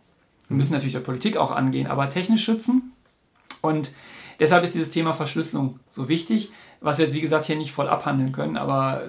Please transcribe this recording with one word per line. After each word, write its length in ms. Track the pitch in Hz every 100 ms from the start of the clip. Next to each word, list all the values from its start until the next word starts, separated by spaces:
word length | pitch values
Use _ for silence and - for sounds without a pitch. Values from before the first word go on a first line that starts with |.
| _ _ _ _ -
Wir 80 | 139
müssen 180 | 139
natürlich 200 | 147 135
der 80 | 127
Politik 340 | 131 127 214 -
auch 160 | 147
angehen, 360 | - 131 131 139
aber 220 | 139 139
technisch 340 | 180 185 220
schützen. 500 | - 226 - 254 - - _ _ _ _ - -
Und 300 | 156 156 139 - - - - -
deshalb 240 | 156 175
ist 120 | 175 175
dieses 160 | 156
Thema 220 | 170 160
Verschlüsselung 640 | 160 151 160 160 143 135 - _
so 180 | - 131
wichtig, 440 | 165 - 220 208 - - -
was 160 | 151 147
wir 80 | 156
jetzt, 80 |
wie 80 | 147
gesagt, 240 | 151 156 156
hier 100 | 156
nicht 160 | 147
voll 160 | - 139
abhandeln 460 | - 143 135 131
können, 240 | 135 156 147
aber 460 | 139 135 135 131